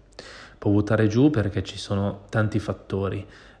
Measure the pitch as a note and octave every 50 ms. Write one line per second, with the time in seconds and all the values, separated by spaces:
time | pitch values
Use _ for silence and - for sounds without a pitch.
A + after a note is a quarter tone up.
0 | - _ - - - - - - - - - - - G#2+ G2+ G#2 G#2 - A2 G#2+
1 | A2 G#2 G2+ B2 C#3+ D3+ - G#2+ G2 G2 - F#2+ F#2 - - - - - G2+ G2
2 | G2+ G2 F#2+ - - - - A2 G#2+ G#2+ - G#2+ - - F#2+ - - - G2+ G2
3 | G2 F#2+ G2+ G2+ G2 - - - - - - -